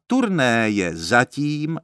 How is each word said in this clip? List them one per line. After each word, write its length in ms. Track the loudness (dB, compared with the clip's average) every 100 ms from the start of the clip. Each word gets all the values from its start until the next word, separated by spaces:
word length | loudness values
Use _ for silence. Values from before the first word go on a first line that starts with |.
| -2
turné 640 | 0 0 0 2 2 2
je 260 | 0 -2 -4
zatím 840 | 2 2 2 -2 -4 -4 -6 -6